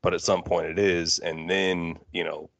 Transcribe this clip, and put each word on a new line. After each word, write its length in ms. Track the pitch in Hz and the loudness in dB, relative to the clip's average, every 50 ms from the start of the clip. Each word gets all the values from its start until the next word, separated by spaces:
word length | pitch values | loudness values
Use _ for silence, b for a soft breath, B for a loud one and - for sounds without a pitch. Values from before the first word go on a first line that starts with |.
but 100 | - 92 | 2 0
at 80 | 90 82 | 0 0
some 220 | - - 98 90 | 2 2 2 2
point 240 | 87 - - 85 80 | 2 0 0 0 0
it 120 | 80 80 92 | -2 0 2
is, 420 | 101 98 90 85 82 80 76 - | 4 4 4 2 0 0 -2 -2
and 280 | 71 85 80 80 80 85 | -2 -4 -4 -4 -2 -2
then, 500 | 95 98 95 92 92 87 85 82 80 - - _ | 0 2 2 2 2 0 -2 -4 -6 -8 -14 _
you 100 | - 90 | -6 -4
know 280 | 85 80 76 76 78 - _ | -4 -4 -4 -8 -12 -16 _